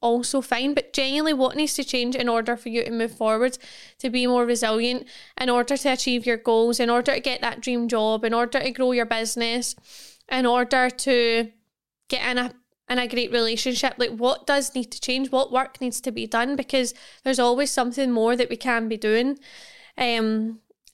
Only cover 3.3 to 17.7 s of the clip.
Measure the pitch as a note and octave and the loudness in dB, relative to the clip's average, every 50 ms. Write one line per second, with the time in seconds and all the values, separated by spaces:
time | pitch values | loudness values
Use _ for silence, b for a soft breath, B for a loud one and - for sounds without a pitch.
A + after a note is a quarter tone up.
3.3 | A3 A3 A#3+ B3+ B3+ - B B B B B B B B - C4 A3+ B3+ B3 B3 | 2 2 2 0 -2 -4 B B B B B B B B -6 -2 0 0 2 2
4.3 | B3 B3 A#3+ A#3 A#3+ A3+ A#3 A3 A3 A3 A#3 A#3+ B3 B3+ - B B B B B | 2 2 2 2 0 0 0 0 0 0 0 0 -2 -4 -6 B B B B B
5.3 | B B C4 B3 A#3+ B3 A#3+ A#3+ C#4 C4+ - C#4 C4 C4 - C4 B3 A#3+ A#3 A#3+ | B B 0 2 2 2 2 0 0 0 0 0 0 0 0 0 0 0 0 0
6.3 | A#3 A3+ A#3 A#3+ A3+ A3+ A3+ A#3 A#3+ - B3 A#3 A#3+ A#3+ A#3 C#4 C#4 C#4+ B3 C#4 | -2 0 2 2 4 4 4 4 2 2 2 2 2 2 2 0 0 0 -2 -4
7.3 | B3 - - A#3 - - A3+ B3+ B3 A#3+ A#3 A#3 A#3+ A3+ G#3+ A3 A3 G#3+ A3 A3+ | -4 -2 -4 -6 -6 -6 -4 -4 -2 -2 -2 0 0 0 2 2 0 0 0 0
8.3 | A3+ A#3 A#3+ A#3+ A#3+ C4+ - C4 A#3 - C4 B3+ B3+ A#3+ A#3 A3+ A#3 A3+ A3+ A3 | 0 0 0 0 0 -2 -2 -2 -2 0 2 2 2 2 0 0 0 -2 -2 -4
9.3 | - A#3+ A#3 A#3 A#3 B3 A#3+ - - - B B B B B B B B B B | -2 -2 -2 -2 -2 -2 -4 -4 -8 -10 B B B B B B B B B B
10.3 | C4 B3+ B3+ A#3+ A#3+ B3 B3 B3 - B3+ B3+ B3+ B3+ B3+ - C4+ C4 A#3+ A#3 A#3 | -2 2 2 4 4 2 2 2 2 2 2 2 0 -2 0 2 2 4 4 4
11.3 | A3+ A3+ A#3 A3 - _ _ _ _ _ _ _ _ _ _ - - B3 - A#3+ | 2 0 0 -2 -6 _ _ _ _ _ _ _ _ _ _ -6 -6 -4 -2 -2
12.3 | B3 B3 B3 B3 - - _ _ _ _ _ - B3 B3 B3 A#3+ A#3+ A#3 A#3+ - | -2 -2 -2 -4 -6 -12 _ _ _ _ _ -4 -2 -2 -2 -2 -2 -2 -2 0
13.3 | - A#3+ A3+ A3+ A3+ A3+ - C4 B3 A#3+ - C4 - - B3 A#3 A#3+ A3 A#3 B3 | 0 0 0 0 0 -2 -2 -2 -2 0 0 -2 0 0 -2 -2 -2 0 0 0
14.3 | C4+ - - - C#4+ C#4 C4+ C#4 - C4 A#3+ - - - - - B3+ C4 C#4 B3+ | 0 0 0 0 0 0 0 -2 -4 -6 -6 -6 -8 -8 -4 -2 -2 -2 0 0
15.3 | C4 B3+ C4+ - A#3+ B3+ C4+ - - - C4 B3 A#3 - - C4 G#3+ A#3 A3+ A3 | 0 0 0 2 0 -2 -2 -2 -6 -8 -6 -6 -6 -6 -6 -6 -6 -6 -6 -2
16.3 | - A3+ A#3 B3+ C#4+ C4+ C4 - - C4+ B3+ A#3+ - B B B B B B C4+ | -2 0 0 0 -2 -4 -4 -2 0 0 0 0 -4 B B B B B B -2
17.3 | C4 B3 B3 A#3+ A#3+ B3+ C#4+ C4+ | 2 4 4 4 4 2 2 0